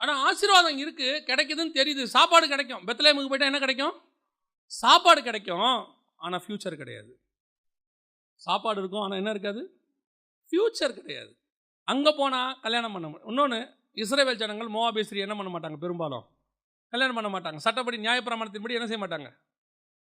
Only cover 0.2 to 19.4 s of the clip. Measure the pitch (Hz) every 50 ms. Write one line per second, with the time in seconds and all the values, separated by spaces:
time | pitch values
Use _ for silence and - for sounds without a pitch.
0.2 | 269 330 381 - 403 403 403 359 349 330 294 269 285 311 - - 269 254 277 302
1.2 | 302 - 247 262 302 269 311 294 330 320 330 269 277 302 285 269 254 214 - 262
2.2 | 311 330 339 330 330 294 285 277 277 233 254 202 175 190 240 - 294 302 294 285
3.2 | 277 269 269 269 285 277 269 285 269 262 262 233 277 311 - - - _ _ _
4.2 | _ _ _ _ _ _ _ _ _ _ - - - 233 302 - 339 349 339 302
5.2 | 240 240 - 214 208 226 175 170 208 247 262 196 - - _ _ _ _ _ _
6.2 | 160 170 180 175 - - 208 196 - 190 160 143 139 123 117 110 107 - - _
7.2 | _ _ _ _ _ _ _ _ _ _ _ _ _ _ _ _ _ _ _ _
8.2 | _ _ _ _ - 180 175 202 202 226 214 196 190 185 185 214 208 190 202 190
9.2 | 196 214 220 202 185 202 202 226 330 381 - _ _ _ _ _ _ _ _ _
10.2 | _ _ _ _ _ _ - 349 427 466 - - 330 269 233 - - 220 147 123
11.2 | 113 107 - _ _ _ _ _ _ _ _ _ _ - 208 269 285 302 302 302
12.2 | 277 269 262 254 254 262 262 254 - 220 226 240 233 226 208 185 165 156 151 -
13.2 | - 220 220 262 294 277 240 226 247 - - _ _ _ _ - 220 196 262 277
14.2 | 277 262 247 196 226 208 208 208 233 226 214 220 233 233 220 220 214 208 208 202
15.2 | 196 196 214 208 196 190 175 170 160 160 156 143 160 175 175 170 165 151 131 117
16.2 | - _ _ _ _ _ _ _ _ _ _ _ _ _ - 240 262 262 247 233
17.2 | 214 208 196 185 170 165 156 151 143 220 220 254 247 240 233 226 214 226 240 254
18.2 | 220 240 233 226 226 214 196 214 202 240 247 226 240 226 226 220 196 180 170 156
19.2 | 143 123 - _